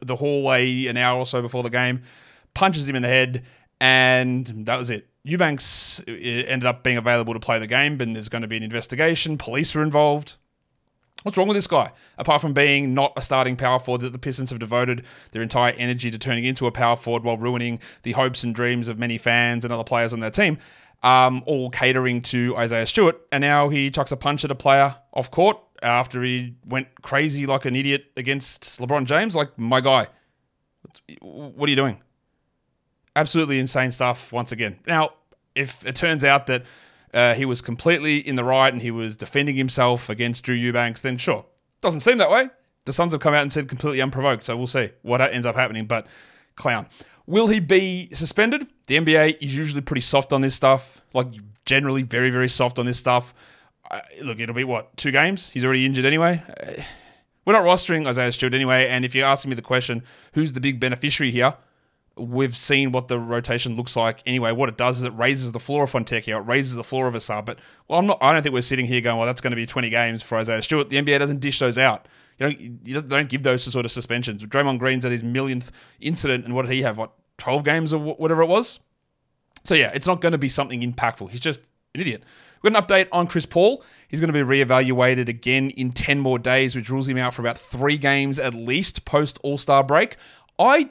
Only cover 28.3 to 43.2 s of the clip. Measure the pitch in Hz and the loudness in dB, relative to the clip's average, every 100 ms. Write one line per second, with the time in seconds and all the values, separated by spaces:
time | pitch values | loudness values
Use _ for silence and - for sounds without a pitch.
28.3 | 139 - - - - 123 143 131 151 220 | -4 -6 -10 -14 -10 -2 -2 0 0 0
29.3 | 170 143 - 113 131 135 131 104 _ _ | -2 -4 -4 0 2 4 4 2 _ _
30.3 | _ _ _ _ _ - - - - 95 | _ _ _ _ _ -20 -20 -20 -20 -18
31.3 | 76 143 - 147 135 135 98 _ _ _ | -16 -16 -4 0 2 0 -4 _ _ _
32.3 | _ _ _ _ _ _ _ _ - 151 | _ _ _ _ _ _ _ _ -2 0
33.3 | 165 151 135 131 135 127 123 127 123 - | 0 0 0 -2 -2 -2 0 -2 -2 -6
34.3 | 120 120 113 107 92 - 165 156 - _ | -8 -6 -6 -6 -6 -2 0 0 -4 _
35.3 | _ _ - 135 - 127 127 175 156 139 | _ _ -6 -6 -8 -10 -4 -2 2 4
36.3 | 139 135 127 127 - - _ _ 120 120 | 4 2 -4 -4 -18 -20 _ _ 4 4
37.3 | 117 135 123 - 117 165 170 151 147 143 | 4 0 -4 -6 -2 2 2 2 0 0
38.3 | 127 123 131 131 123 117 113 113 107 - | -2 2 4 4 2 -4 -6 -6 -8 -4
39.3 | 143 147 135 131 - 123 120 - 107 120 | 0 0 0 -2 2 2 2 -2 -4 -4
40.3 | 120 - 120 120 120 120 110 135 123 - | -4 -4 -2 0 0 -2 -2 -6 -2 -2
41.3 | 107 - _ _ _ 196 156 220 247 160 | -2 -6 _ _ _ -2 2 2 4 6
42.3 | 220 262 - _ _ - 139 170 156 | 4 2 -4 _ _ -6 -2 0 0